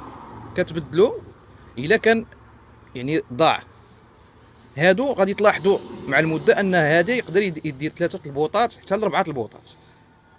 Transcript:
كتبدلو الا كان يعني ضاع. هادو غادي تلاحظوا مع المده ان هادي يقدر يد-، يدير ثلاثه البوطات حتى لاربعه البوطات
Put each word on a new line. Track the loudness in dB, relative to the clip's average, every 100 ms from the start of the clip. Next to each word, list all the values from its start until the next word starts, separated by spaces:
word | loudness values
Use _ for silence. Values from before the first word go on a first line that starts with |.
| -18 -18 -18 -18 -10 -6
كتبدلو | -6 -6 -4 2 2 2 -12 -20 -20 -20 -18 -6
الا | 0 2
كان | 4 2 0 -14 -20 -20 -20 -20 -18 -10
يعني | -4 -2 -2
ضاع. | 2 2 2 -4 -20 -20 -20 -20 _ _ _ -20 -20 -12 0
هادو | 2 4 0
غادي | 0 0
تلاحظوا | 2 2 2 2 0 -2 -12 -2
مع | 0
المده | 2 2 2 2
ان | 2 2
هادي | 4 4 2
يقدر | 0 0 0
يد-، | 0 -2 -8
يدير | -6 -8
ثلاثه | -4 -4 -4 -8
البوطات | -4 -2 0 -2 -4
حتى | -4 -2
لاربعه | 0 -2 -2
البوطات | -4 -8 -12 -20 -20 _ _ _ _ _